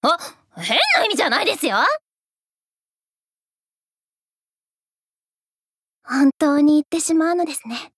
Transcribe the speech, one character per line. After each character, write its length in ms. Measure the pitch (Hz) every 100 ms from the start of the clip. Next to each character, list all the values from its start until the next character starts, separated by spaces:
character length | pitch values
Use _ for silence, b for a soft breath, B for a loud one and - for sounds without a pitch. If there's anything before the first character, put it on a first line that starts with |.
あ、 160 | 262 339 B B _ -
変 200 | 165 233 807 740
な 80 |
意 40 | 427
味 80 | 415
じ 60 |
ゃ 80 | 349
な 100 | -
い 40 | -
で 80 |
す 120 | - 277
よ。 100 | 202 269 622 _ _ _ _ _ _ _ _ _ _ _ _ _ _ _ _ _ _ _ _ _ _ _ _ _ _ _ _ _ _ _ _ _ _ _ _ _ _ _ _
本 280 | - 262 277 -
当 240 | 302 285
に 160 | 294 302
行 100 | 294
っ 20 |
て 120 | 330
し 140 | -
ま 180 | 320 320
う 20 |
の 100 | 349
で 100 | 339
す 140 | 277 226
ね。 240 | 240 -